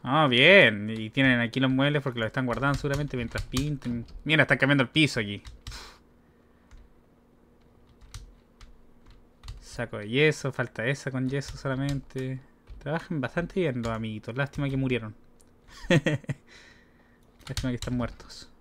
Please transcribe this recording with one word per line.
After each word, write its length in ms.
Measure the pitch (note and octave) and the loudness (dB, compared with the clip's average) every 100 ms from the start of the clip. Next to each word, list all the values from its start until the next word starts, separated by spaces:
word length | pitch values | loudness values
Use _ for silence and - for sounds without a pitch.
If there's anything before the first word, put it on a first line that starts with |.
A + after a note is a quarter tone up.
| B2+ | 2
Ah, 180 | D3 D3 | 2 4
bien. 600 | A#2+ D3+ G3 B2+ G#2 G#2 | 6 10 10 8 4 -4
Y 200 | A2 A2 | -6 -4
tienen 320 | C#3 C3+ B2 | 2 4 4
aquí 180 | A#2 C3+ | 0 0
los 100 | C3 | 2
muebles 320 | C3 C#3+ D3 | 2 2 0
porque 180 | C3+ A#2+ | -2 -4
los 80 | A2 | -4
están 180 | - B2+ | -2 -2
guardando 340 | A#2 C#3 C3+ | -2 0 -2
seguramente 380 | D3 C#3 D3 B2+ | -2 -4 -4 -6
mientras 260 | A#2 A2 | -6 -6
pinten. 600 | - - D3 C#3 B2 A#2+ A2+ - | -4 -4 -4 -4 -6 -6 -8 -10
Mira, 200 | D3 D#3 | 0 2
están 140 | C3+ C3+ | 4 4
cambiando 260 | C3+ C#3+ | 4 4
el 60 | A#2+ | 4
piso 300 | D#3 D3 - | 4 2 2
aquí. 240 | G#2 G2+ - - - - - - _ _ _ _ _ _ _ - - _ _ _ _ _ _ _ _ _ _ _ - - - - _ _ - - - - - - - _ - - | -4 -8 -12 -16 -16 -16 -18 -20 _ _ _ _ _ _ _ -20 -20 _ _ _ _ _ _ _ _ _ _ _ -20 -18 -18 -20 _ _ -20 -20 -20 -20 -20 -20 -20 _ -16 -16
Saco 380 | - - A#2 A2 | -14 -10 -8 -8
de 100 | G#2 | -2
yeso. 460 | B2+ D3+ D3 C#3 | 2 2 2 -6
Falta 320 | - A#2+ - A2+ | -4 -6 -4 -4
esa 260 | C#3 - | -2 -4
con 160 | C3 B2+ | -4 -4
yeso 300 | C#3 - - | -4 -6 -8
solamente. 840 | C#3 C3 C#3 C#3 - C3 C3 C3 - _ - - | -6 -4 -4 -4 -8 -8 -8 -8 -12 _ -20 -14
Trabajan 400 | C#3+ D#3+ - E3 | -6 -6 -4 -4
bastante 400 | C3 - F3 G3 | -2 -4 -4 -2
bien 220 | E3 B2 | -2 -2
los 100 | A#2 | -4
amiguitos. 420 | A2+ A2 G#2+ - | -4 -6 -8 -8
Lástima 360 | A#2+ C#3 - C#3 | -4 -4 -2 -2
que 80 | C3+ | 0
murieron. 360 | C3 A#2+ A2 - - _ - | 0 -2 -4 -14 -20 _ -20
<laughs> 360 | _ - - - | _ -20 -20 2
Lástima 1800 | F3 - D3 - - - - - - _ _ _ _ _ _ - C3+ C3 | 4 4 -2 -4 -10 -12 -20 -20 -20 _ _ _ _ _ _ -10 -6 -4
que 40 | B2 | -4
están 220 | - B2 | -4 -4
muertos. 520 | A#2 - - - - - | -4 -8 -18 -20 -20 -20